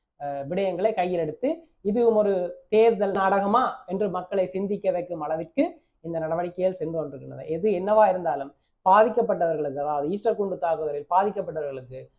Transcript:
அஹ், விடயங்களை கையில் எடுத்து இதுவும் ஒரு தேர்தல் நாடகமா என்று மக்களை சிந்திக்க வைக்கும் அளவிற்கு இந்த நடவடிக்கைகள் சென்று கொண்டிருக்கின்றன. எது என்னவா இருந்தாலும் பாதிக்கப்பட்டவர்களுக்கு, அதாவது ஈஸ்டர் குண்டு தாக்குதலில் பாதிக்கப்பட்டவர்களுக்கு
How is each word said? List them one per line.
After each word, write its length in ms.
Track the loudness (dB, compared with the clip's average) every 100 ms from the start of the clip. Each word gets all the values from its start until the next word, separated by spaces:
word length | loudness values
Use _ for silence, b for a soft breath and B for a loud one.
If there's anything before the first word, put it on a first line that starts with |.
| _ _
அஹ், 240 | -8 -8 -4
விடயங்களை 480 | -2 -2 0 0
கையில் 260 | 0 -2 -2
எடுத்து 480 | -4 -2 -4 -4 -10 _
இதுவும் 360 | -2 2 4 4
ஒரு 480 | 2 0 -2 -8 0
தேர்தல் 440 | 4 4 4 0
நாடகமா 720 | 0 2 2 2 2 2 -4 -8
என்று 240 | -4 -2
மக்களை 360 | -4 -4 -2 -2
சிந்திக்க 440 | -2 -4 -2 -2
வைக்கும் 300 | -2 -4 -8
அளவிற்கு 640 | -4 -4 -4 0 0 -2 _ _
இந்த 180 | -8 -6
நடவடிக்கைகள் 540 | -4 -4 -4 -2 -2
சென்று 260 | -2 -6 -6
கொண்டிருக்கின்றன. 460 | -8 -10 -14 -14
எது 260 | -6 -2 0
என்னவா 380 | 0 2 6 6
இருந்தாலும் 460 | 4 0 -2 -6 _ _ _ 4
பாதிக்கப்பட்டவர்களுக்கு, 880 | 6 6 4 0 2 0 0 -2 -2
அதாவது 300 | -2 -2 -2
ஈஸ்டர் 280 | -2 0 0
குண்டு 220 | -2 -2
தாக்குதலில் 480 | -2 -2 -2 -6 0
பாதிக்கப்பட்டவர்களுக்கு 960 | 2 2 -2 -6 -6 -6 -8 -12 -16 -18